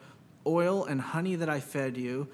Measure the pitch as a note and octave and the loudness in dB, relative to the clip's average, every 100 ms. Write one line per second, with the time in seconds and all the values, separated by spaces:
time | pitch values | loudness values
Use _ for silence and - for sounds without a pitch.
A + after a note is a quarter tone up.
0 | - - - - - E3+ F3 G3 - C3+ | -18 -20 -20 -4 2 4 4 2 0 -2
1 | A#2+ D#3+ F#3 F3 D#3+ D3 C3+ C#3+ C3 B2+ | -2 -2 0 0 0 -2 -2 -2 -2 -2
2 | B2 B2+ C#3 | -4 -4 -6